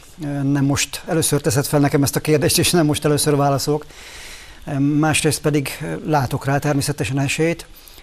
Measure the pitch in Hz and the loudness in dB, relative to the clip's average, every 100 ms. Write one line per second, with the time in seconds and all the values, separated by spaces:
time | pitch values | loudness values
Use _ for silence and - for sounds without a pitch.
0 | - - 147 143 139 143 139 139 - - | -12 -12 -6 -2 0 2 2 0 -2 -8
1 | - 165 - 151 160 110 - 151 143 147 | -2 -2 0 0 2 0 2 2 4 4
2 | 143 151 151 151 165 - 151 180 147 143 | 2 0 0 2 2 2 2 4 2 2
3 | 151 147 151 143 143 139 - 151 - - | 2 2 2 2 2 2 0 -2 -4 -18
4 | - - - - - - - 143 143 147 | -18 -18 -16 -18 -20 -16 -6 0 2 4
5 | 156 147 156 - 156 147 135 - 160 156 | 2 2 0 0 0 0 -2 -8 -8 -8
6 | - 151 131 139 135 139 147 143 135 139 | 0 0 0 -2 -2 0 0 0 -2 -4
7 | 120 135 135 - 160 165 - - - - | -2 -2 -2 0 0 -2 -10 -20 -20 -20